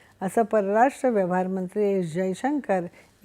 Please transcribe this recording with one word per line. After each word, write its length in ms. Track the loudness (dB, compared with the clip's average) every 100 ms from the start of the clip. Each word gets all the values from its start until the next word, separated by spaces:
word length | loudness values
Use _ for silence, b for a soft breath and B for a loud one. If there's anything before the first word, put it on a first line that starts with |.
| b b
असं 200 | -4 0
परराष्ट्र 680 | 2 2 2 4 2 2 0
व्यवहार 380 | 2 0 0 -2
मंत्री 360 | -4 -4 -2
एस 300 | 0 0 -2
जयशंकर 680 | -2 -4 -2 -2 -2 0 -2 -2 b b b